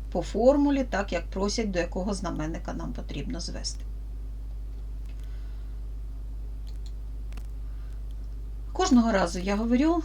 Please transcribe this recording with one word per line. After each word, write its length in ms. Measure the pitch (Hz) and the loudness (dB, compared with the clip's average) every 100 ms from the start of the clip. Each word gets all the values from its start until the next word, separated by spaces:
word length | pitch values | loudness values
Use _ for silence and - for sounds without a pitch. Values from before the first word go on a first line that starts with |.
| - | -2
по 100 | 185 | -2
формулі, 640 | 165 202 247 285 285 277 | 0 6 8 8 6 4
так 300 | 262 190 202 | 2 0 0
як 120 | 175 - | -2 -2
просять, 460 | 190 202 202 220 | 0 0 2 2
до 80 | 180 | 2
якого 340 | 175 185 185 | 0 0 0
знаменника 600 | 196 170 160 156 160 - | 0 -2 -2 -2 -2 -4
нам 200 | 165 160 | -4 -4
потрібно 460 | - - 143 - 247 | -6 -4 -4 -4 -4
звести. 460 | - - - - - - - - - - - - - - - - - - - - - - - - - - - - - - - - - - - - - - - - - - - - - - - - - - - - - | -4 -4 -4 -6 -6 -6 -6 -6 -6 -6 -6 -6 -6 -6 -6 -6 -6 -6 -6 -6 -6 -6 -8 -6 -6 -6 -6 -6 -6 -6 -6 -6 -6 -6 -6 -8 -8 -8 -8 -8 -8 -8 -8 -8 -8 -8 -8 -8 -8 -8 -8 -8 -6
Кожного 380 | - 370 247 226 | 0 6 8 8
разу 280 | 196 175 180 | 6 4 2
я 160 | 185 202 | 0 2
говорю 480 | 233 247 311 339 | 4 6 6 4